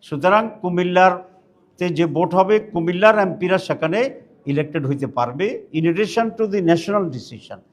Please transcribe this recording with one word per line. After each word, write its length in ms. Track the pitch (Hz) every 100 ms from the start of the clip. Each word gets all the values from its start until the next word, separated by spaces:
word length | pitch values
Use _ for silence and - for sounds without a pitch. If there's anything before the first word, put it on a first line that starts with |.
সুতরাং 480 | - 151 165 208 226 -
কুমিল্লারতে 1300 | 180 175 180 180 185 180 - _ _ _ _ _ 180
যে 160 | 156 170
ভোট 300 | 147 180 180
হবে, 240 | 190 214
কুমিল্লার 600 | 214 214 170 180 214 214
এমপিরা 380 | 190 170 175 185
সেখানে 640 | 185 151 156 190 269 - - _ -
ইলেক্টেড 400 | 143 151 160 135
হইতে 220 | 139 135
পারবে, 600 | 123 120 131 196 180 -
in 100 | 156
addition 420 | 165 170 214 - 226
to 140 | 220 220
the 140 | 202
national 420 | 170 165 165 208
decision 540 | 180 123 - 113 - 101 _